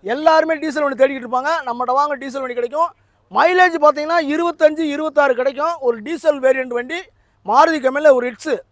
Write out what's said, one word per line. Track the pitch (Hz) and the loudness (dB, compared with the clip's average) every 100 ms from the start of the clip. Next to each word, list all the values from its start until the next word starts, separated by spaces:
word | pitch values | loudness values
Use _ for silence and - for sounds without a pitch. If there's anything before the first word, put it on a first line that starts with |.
| 185 254 | -6 0
எல்லாருமே | 311 320 320 311 311 | 2 4 2 -2 -4
டீசல் | 285 285 | -2 -4
வண்டி | 247 | 2
தேடிக்கிட்டு | 262 269 240 | 0 0 -6
இருப்பாங்க, | 247 277 330 262 | -4 -2 -4 -4
நம்மகிட்ட | 240 247 254 | -6 -2 0
வாங்க, | 294 277 | 0 -4
டீசல் | 269 262 262 | -8 -8 -8
வண்டி | 247 | -6
கிடைக்கும். | 240 285 339 - _ _ _ 208 | -6 -2 -4 -4 _ _ _ 2
மைலேஜ் | 320 359 370 330 294 | 4 6 4 4 2
பார்த்தீங்கன்னா, | 294 302 339 285 311 | 2 0 -2 0 -2
இருபத்தஞ்சு, | 339 339 311 311 320 285 | -2 2 2 2 -4 -4
இருபத்தாறு | 311 294 285 240 | -2 0 2 2
கிடைக்கும். | 254 262 311 339 262 | -2 -2 -4 -2 -2
ஒரு | 226 214 | -4 -6
டீசல் | 330 320 285 262 | -4 -2 0 0
வேரியன்ட் | 262 254 240 | 0 -2 -6
வண்டி, | 247 330 370 _ _ _ - | -6 -10 -10 _ _ _ 0
மாருதி | 240 320 320 254 | 2 4 2 -2
கம்பெனில | 277 302 254 | 2 4 4
ஒரு | 247 | 0
ரிட்ஸ். | 226 302 269 - | -6 -6 -6 -6